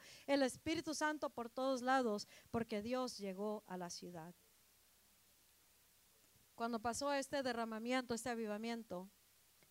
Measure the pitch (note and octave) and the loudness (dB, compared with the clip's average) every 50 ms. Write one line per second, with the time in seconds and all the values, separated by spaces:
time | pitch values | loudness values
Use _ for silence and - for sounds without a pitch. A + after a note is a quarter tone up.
0 | - - - - - - C#4 C#4+ C4+ B3 - - - D#4 E4 D#4+ C#4+ D#4+ D4+ - | -2 -12 -18 -6 0 4 4 6 6 4 2 -2 -2 0 0 0 0 -2 0 2
1 | D4+ D4+ D4+ D4 D#4 C#4+ - - A#3 A#3 - C4 C4 C4+ C4+ B3 A#3+ B3+ C4 C4+ | 2 2 2 2 -2 -4 -4 -4 -6 -4 -2 0 2 2 2 2 4 4 6 6
2 | B3+ A3+ G#3 G#3 - - - - - - - A#3 A3+ - A3+ G#3 G#3 A#3 B3 B3+ | 6 4 2 0 -2 -6 -14 -20 -10 -2 -2 0 0 0 -2 -2 0 0 0 0
3 | B3+ B3 - - G3+ G3 F#3 F#3+ G#3 G#3+ G#3 G#3+ - - F#3 F3+ F3+ F3 - - | 0 -2 -4 -4 -4 -4 -4 -2 -2 -2 -2 -4 -6 -6 -6 -4 -4 -6 -6 -8
4 | F#3 F3 F3 E3+ D#3 F3 F#3 - - - - - - _ _ _ _ - - - | -10 -10 -10 -10 -12 -12 -14 -18 -20 -20 -20 -20 -20 _ _ _ _ -20 -20 -20
5 | - - - _ - - - _ - - - _ - - - - - - _ _ | -20 -20 -20 _ -20 -20 -20 _ -20 -20 -20 _ -20 -20 -20 -20 -20 -20 _ _
6 | _ - - - - - - - - - - - A#3 A#3 A#3+ A3 A3 A#3+ A3+ - | _ -20 -20 -20 -20 -20 -20 -20 -20 -14 -6 -2 -2 0 0 0 0 0 0 0
7 | C#4+ C#4+ C#4+ C#4 C4+ - D4+ C#4+ C4 C4 A#3+ A#3 A3+ A3+ A3 G#3+ A3+ A#3+ B3+ C4 | 2 2 2 2 0 0 0 0 2 2 0 0 -2 -2 -2 -4 0 2 2 2
8 | B3+ A#3+ A#3+ A3+ - B3+ A#3+ A3+ A3+ G#3 G#3 G#3 A3+ A#3 A#3 A#3 G#3+ - F#3 F3 | 2 0 -2 -2 -2 -2 -2 -2 -2 -2 -2 -2 -2 -4 -4 -4 -6 -6 -6 -6
9 | F#3 G3+ - - - - - - - - - - - _ | -8 -10 -16 -20 -20 -20 -20 -20 -20 -20 -20 -20 -20 _